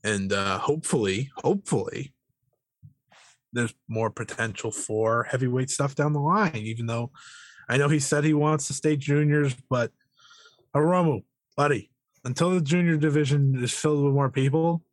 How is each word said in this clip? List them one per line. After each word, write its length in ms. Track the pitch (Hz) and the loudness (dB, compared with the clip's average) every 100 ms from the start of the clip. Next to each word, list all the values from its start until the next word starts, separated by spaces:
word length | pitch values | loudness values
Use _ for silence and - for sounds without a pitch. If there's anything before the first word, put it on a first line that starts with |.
and, 300 | 107 104 98 | -2 -2 0
uh, 240 | 98 98 95 | 0 0 -2
hopefully, 720 | - 156 - 147 101 98 135 - | -2 -4 -2 0 0 0 -4 -4
hopefully 760 | - 196 - 117 - - 139 _ _ _ _ _ _ _ - _ _ _ _ _ _ | -2 -2 -2 -4 -2 -8 -12 _ _ _ _ _ _ _ -20 _ _ _ _ _ _
there's 200 | 120 117 - - | -4 -4 -6 -8
more 220 | 110 110 | -2 -2
potential 600 | - 113 - 113 98 113 | -4 -10 -6 -6 -4 -8
for 520 | - - 107 110 117 | -8 -4 -2 0 0
heavyweight 460 | - 123 127 127 131 | -2 -2 -2 -2 -4
stuff 260 | - 143 139 | -2 -2 0
down 160 | 151 | 0
the 60 | 147 | 0
line, 380 | 147 196 196 120 | 0 2 0 -2
even 300 | 107 113 117 | -8 -6 -4
though 220 | 117 120 - - - - - - | -4 -6 -10 -20 -20 -20 -20 -2
I 80 | 127 | 0
know 100 | 143 | 2
he 120 | 151 | 2
said 220 | 139 147 151 | 2 2 2
he 80 | |
wants 340 | 151 151 156 - | 2 2 0 -2
to 60 | |
stay 240 | 139 156 147 | -2 0 0
juniors, 580 | 139 143 147 147 143 123 _ | 0 2 4 2 2 -2 _
but 220 | 123 117 _ _ _ - - - _ _ 143 | -2 -2 _ _ _ -20 -20 -20 _ _ 0
Hiromu, 480 | 156 180 170 110 - _ _ - | 2 4 2 0 -8 _ _ 0
buddy, 340 | 143 113 - _ _ _ 127 | 2 0 -4 _ _ _ -8
until 240 | 127 170 | -2 2
the 100 | 185 | 2
junior 380 | 143 175 175 156 | 2 2 2 2
division 600 | 156 147 143 143 139 131 | 2 2 2 2 2 2
is 80 | 123 | -2
filled 300 | - 156 147 | -2 0 2
with 100 | 143 | 2
more 160 | 139 135 | 2 0
people 540 | 139 135 156 165 170 _ | 0 0 2 0 -2 _